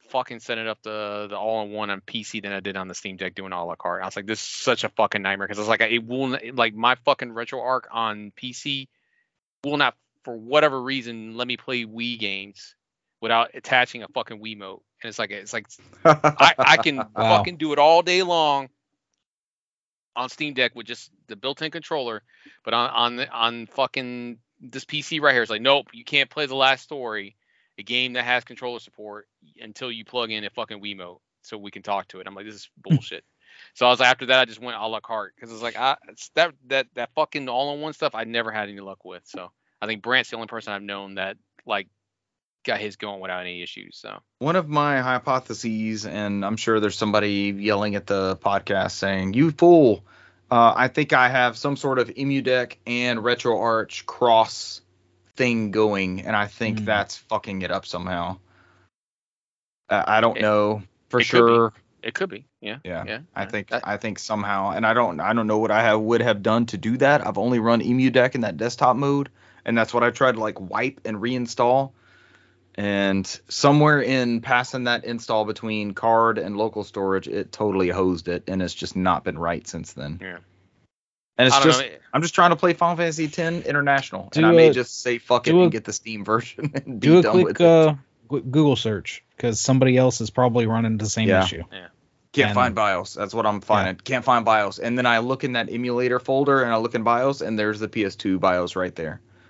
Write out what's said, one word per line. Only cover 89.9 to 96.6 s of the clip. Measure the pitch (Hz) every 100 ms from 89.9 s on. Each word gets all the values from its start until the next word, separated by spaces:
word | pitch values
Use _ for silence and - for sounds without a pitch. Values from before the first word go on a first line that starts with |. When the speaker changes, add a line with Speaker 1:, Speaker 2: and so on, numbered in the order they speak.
| 127
Speaker 3:
else | 127 -
is | 110
probably | - 127 120 113
running | 113 113 110
the | 107
same | 110 107
Speaker 2:
Yeah. | 92
Speaker 3:
issue. | 92 - -
Speaker 1:
Yeah. | 95 87 _ _ _ _
Speaker 2:
Can't | - 127
Speaker 3:
And |
Speaker 2:
find | 110 123
bios. | 101 104 92 92
That's | - 101
what | 113 107
I'm | 104
Speaker 3:
Yeah. |
Speaker 2:
finding. | - 104 95 95
Can't | - 131
find | 117 123
bios. | 113 110 101 -
And | 117 123
then | 123
I | 117
look | 120 131
in | 139
that | 123 113
emulator | 117 123 120 127 123
folder, | - 135 143 135